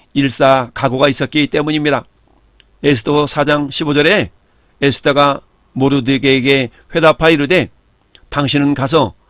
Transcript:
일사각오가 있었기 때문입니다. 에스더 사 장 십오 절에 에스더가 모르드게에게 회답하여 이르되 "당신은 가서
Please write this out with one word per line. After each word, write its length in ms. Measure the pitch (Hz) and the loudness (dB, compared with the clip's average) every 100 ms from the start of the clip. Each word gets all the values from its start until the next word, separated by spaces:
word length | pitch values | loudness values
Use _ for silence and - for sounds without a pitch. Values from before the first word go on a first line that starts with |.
| _ | _
일사각오가 920 | 139 139 - 135 135 120 - 135 127 143 | -2 -2 2 2 2 -2 -4 -2 0 0
있었기 400 | 131 135 151 143 | 0 -2 -2 -2
때문입니다. 560 | 156 151 156 147 131 - _ _ _ _ _ _ _ | -2 -2 -2 -2 -4 -6 _ _ _ _ _ _ _
에스더 420 | 143 123 - 147 143 | 0 0 0 -2 -2
사 200 | 151 147 | -2 0
장 260 | 147 143 | -2 -2
십오 220 | - 156 | -6 -2
절에 360 | 147 151 202 110 _ _ _ _ - | 0 2 0 -2 _ _ _ _ -4
에스더가 600 | 139 - 151 139 143 135 - _ _ | -2 0 0 2 0 0 -10 _ _
모르드게에게 1000 | 131 135 139 120 135 135 135 131 139 120 _ - | -2 0 0 0 0 2 2 2 0 -2 _ -6
회답하여 400 | 170 156 151 160 | 0 2 4 2
이르되 360 | 156 143 180 101 _ _ _ _ - - | 2 0 0 -2 _ _ _ _ -20 -10
"당신은 460 | 147 143 147 143 139 | -4 -2 0 0 -2
가서 400 | 135 156 110 - | 0 0 0 -6